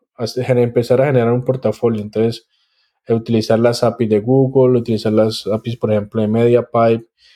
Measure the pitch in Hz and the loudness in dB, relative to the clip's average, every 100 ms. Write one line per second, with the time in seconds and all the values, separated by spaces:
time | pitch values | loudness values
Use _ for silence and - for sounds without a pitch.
0 | _ - 117 - 120 123 120 120 120 127 | _ -10 -8 -6 -2 0 0 0 0 2
1 | 143 127 117 123 127 131 110 - 120 110 | 2 2 2 0 -2 -4 -4 -2 -2 -2
2 | 104 110 113 120 _ _ _ _ _ _ | -6 -2 -2 -4 _ _ _ _ _ _
3 | - 117 113 113 107 113 120 117 117 - | -4 -4 0 -2 0 2 2 2 -2 -2
4 | 110 107 110 135 131 131 127 127 117 107 | 0 0 2 2 2 2 2 2 0 -4
5 | 110 107 107 107 95 110 120 117 110 107 | 0 0 0 -2 -6 -6 -6 -6 -2 -2
6 | 104 110 107 113 120 120 117 117 117 117 | -4 -4 -2 2 2 2 0 0 0 0
7 | 117 _ _ | -4 _ _